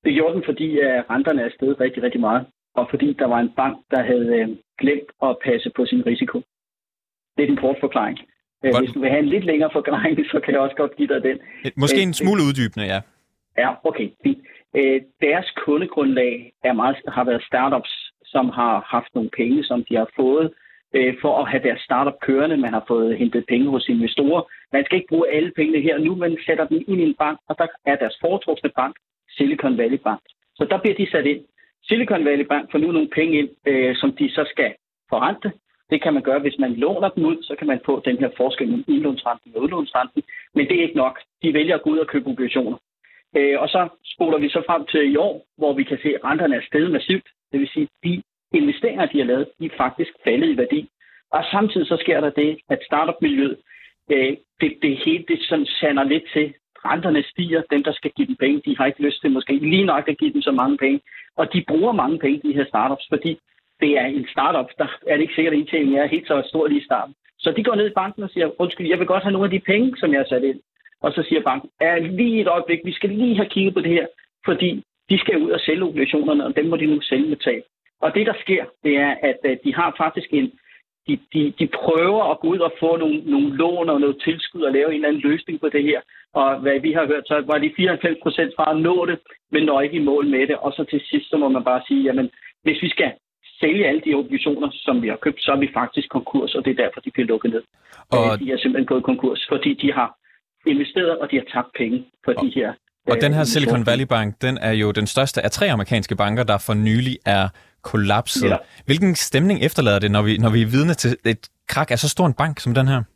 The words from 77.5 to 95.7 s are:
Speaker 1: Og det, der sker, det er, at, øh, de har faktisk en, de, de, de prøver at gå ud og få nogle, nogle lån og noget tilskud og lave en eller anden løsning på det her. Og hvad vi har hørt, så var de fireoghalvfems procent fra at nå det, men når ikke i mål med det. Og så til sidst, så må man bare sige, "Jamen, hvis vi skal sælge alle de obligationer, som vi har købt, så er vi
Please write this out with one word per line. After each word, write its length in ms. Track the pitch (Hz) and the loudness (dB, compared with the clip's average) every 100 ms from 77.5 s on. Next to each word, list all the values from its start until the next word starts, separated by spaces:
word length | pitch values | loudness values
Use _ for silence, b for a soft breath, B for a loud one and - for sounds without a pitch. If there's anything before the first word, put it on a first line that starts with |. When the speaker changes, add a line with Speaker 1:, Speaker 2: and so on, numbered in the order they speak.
| 127 - _ _ _ | -2 -8 _ _ _
Speaker 1:
Og 140 | 156 | 0
det, 120 | 202 220 | 2 0
der 80 | 214 | -2
sker, 240 | - 185 170 _ | 0 -2 -2 _
det 120 | 151 143 | 0 2
er, 180 | 143 131 | 2 0
at, 160 | 139 127 | -2 0
øh, 120 | 139 127 | -2 -2
de 100 | 139 | -2
har 200 | 170 170 - | 0 -2 0
faktisk 320 | 160 185 - | -4 -4 -2
en, 200 | 147 127 b b b _ _ - | -2 -2 b b b _ _ -6
de, 100 | 139 _ | -6 _
de, 220 | 156 147 - | -2 -2 0
de 80 | 156 | -4
prøver 580 | - - 160 180 214 202 | -2 0 2 2 2 0
at 100 | - | 0
gå 80 | 160 | -2
ud 100 | 185 | 0
og 140 | 170 - | -2 0
få 160 | 165 165 | 0 2
nogle, 260 | 156 151 | 0 -2
nogle 320 | 160 143 143 139 | 0 2 2 0
lån 320 | 170 175 165 | 0 0 0
og 120 | 143 | 2
noget 160 | 143 135 | 2 0
tilskud 380 | - 165 - 175 | -4 -4 -8 -4
og 100 | 143 | 0
lave 160 | 135 151 | 2 2
en 60 | |
eller 140 | 151 151 | 0 -2
anden 140 | 151 | 0
løsning 380 | 143 160 - 156 | 0 -2 -4 -4
på 80 | 156 | -2
det 140 | 147 | 0
her. 180 | 147 147 - B B | 0 -2 -6 B B
Og 280 | - 135 135 | 0 2 2
hvad 200 | 135 139 | 0 2
vi 120 | 160 | 2
har 140 | 160 143 | 0 0
hørt, 180 | 147 - | -2 0
så 160 | 151 135 | -2 0
var 120 | 151 | 0
de 140 | 151 151 | 0 0
fireoghalvfems 420 | 185 170 170 160 | 0 0 -2 -2
procent 300 | 156 143 165 - | -2 -2 -2 0
fra 140 | 156 | 0
at 60 | 156 | 2
nå 300 | 165 180 170 | 2 2 0
det, 120 | 165 B B _ | -4 B B _
men 100 | 151 | 0
når 180 | 156 139 | 2 2
ikke 160 | 143 165 | 2 0
i 120 | 143 | 2
mål 160 | 143 143 | 2 2
med 200 | 131 143 | 2 0
det. 100 | 147 | 0
Og 160 | - | -4
så 120 | - | -4
til 160 | 151 147 | -4 -4
sidst, 300 | - 302 - | -2 -4 0
så 60 | 151 | 0
må 120 | 143 | 2
man 160 | 131 | 2
bare 180 | 123 127 - | 0 -2 0
sige, 140 | 139 | 0
"Jamen, 280 | 135 131 127 B B B | 2 0 -2 B B B
hvis 200 | 156 151 | -4 -2
vi 60 | 180 | -2
skal 240 | - 147 - _ _ - - | 0 -2 -2 _ _ -20 -2
sælge 260 | 147 190 170 | 0 2 2
alle 140 | 156 | 2
de 100 | 156 | 0
obligationer, 540 | 143 - 135 156 143 143 | 0 0 -2 -2 -2 -4
som 300 | - - 127 | -4 -2 0
vi 60 | 110 | 0
har 80 | - | -2
købt, 260 | 156 143 | -4 -2
så 100 | - | 0
er 40 | 139 | 0
vi 140 | 135 | 0